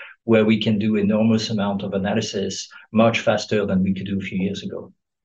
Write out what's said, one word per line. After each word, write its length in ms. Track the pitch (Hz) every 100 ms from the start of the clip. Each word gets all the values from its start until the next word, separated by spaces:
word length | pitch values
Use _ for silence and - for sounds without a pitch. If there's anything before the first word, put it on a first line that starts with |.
| - -
where 200 | 117 110
we 160 | 107 107
can 160 | 113 101
do 200 | 110 107
enormous 540 | 98 107 113 110 -
amount 320 | 107 101 98
of 100 | 98
analysis 720 | 95 101 110 - 101 98 - - - -
much 280 | 110 113 110
faster 440 | - 107 - 107
than 200 | 101 92
we 100 | 92
could 120 | 95 104
do 120 | 98
a 40 |
few 160 | - 92
years 260 | 95 -
ago. 280 | 95 90 - _ _ _